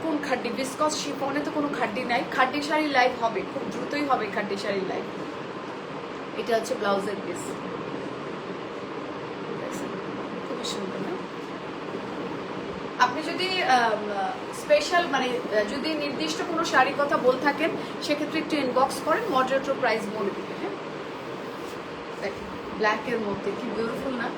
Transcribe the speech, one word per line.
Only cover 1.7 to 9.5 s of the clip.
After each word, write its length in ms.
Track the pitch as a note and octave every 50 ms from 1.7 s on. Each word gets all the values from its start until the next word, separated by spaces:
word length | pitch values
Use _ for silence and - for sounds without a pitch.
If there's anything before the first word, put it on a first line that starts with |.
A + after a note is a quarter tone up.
| - -
খাড্ডি 240 | B3+ A3 G#3 B3+ B3+
নাই। 200 | A#3+ A#3+ B3 D4+ - -
খাড্ডি 260 | - B3+ B3+ - D4
শাড়ি 260 | C#4+ - D#4+ D#4 D#4 D4+
লাইভ 240 | C#4 C4 B3 B3+ - - A#3
হবে, 180 | A3+ G#3 G3 F#3 - -
খুব 100 | C4+ A#3 -
দ্রুতই 340 | G3+ A3+ B3 - - D4 D4
হবে 200 | C#4 C4 A3+ G#3+ G3+ G3
খাড্ডি 220 | A3 G3+ G3+ G3+ G3 -
শাড়ি 180 | G#3+ G3+ G3 F#3 -
লাইভ। 160 | - - D3+ - - - - - - - - - - - - - - - - - - - - - - - - - - -
এটা 160 | A3 G#3 A#3
হচ্ছে 180 | A3+ G#3 - B3+
ব্লাউজের 400 | A#3 G#3 G3+ G3 G3 F#3+ G3+ G3+ F3+ -
পিস, 160 | E3+ F3 - - - - - - - - - - - - - C3+ - - - - - - - - - F#3+ F3 D#3+ - - - - - - D3+ C#3 - - - - - - - - -